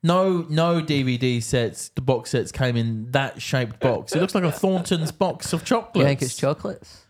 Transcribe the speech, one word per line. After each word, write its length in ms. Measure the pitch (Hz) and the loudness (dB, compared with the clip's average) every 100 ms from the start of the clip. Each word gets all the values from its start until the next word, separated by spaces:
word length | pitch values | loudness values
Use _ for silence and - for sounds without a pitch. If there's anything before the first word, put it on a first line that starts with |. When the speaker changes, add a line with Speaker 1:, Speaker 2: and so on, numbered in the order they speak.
Speaker 1:
No, 420 | 165 180 190 180 165 | 4 4 4 0 0
no 320 | 151 170 170 | 0 2 2
D 220 | 160 143 | 0 0
V 140 | 131 123 | 2 0
D 220 | 127 120 | 0 0
sets. 500 | 110 131 117 87 - | 0 0 0 -4 -10
The 120 | - | -6
box 300 | 131 127 - | 0 -2 0
sets 200 | 131 104 | -2 -2
came 240 | - 131 120 | -2 0 2
in 360 | 117 110 113 | 0 -2 -2
that 300 | 135 135 - | -2 -2 -6
shaped 380 | - 135 120 107 | -4 -2 -2 0
box. 360 | 135 110 - 156 | 0 0 -2 -2
It 40 | |
looks 140 | 190 202 | 0 0
like 80 | |
a 80 | 175 | 0
Thornton's 600 | - 196 185 175 180 156 | 2 2 2 0 0 -2
box 420 | - 185 - - | 0 -2 -2 -4
of 100 | 165 | -4
chocolates. 340 | - 233 226 196 | 2 0 0 2
Speaker 2:
You 80 | 143 | 4
think 160 | 139 | 2
it's 140 | 131 - | -2 -2
chocolates? 680 | 139 151 202 190 - - _ | -2 -2 -6 -10 -14 -20 _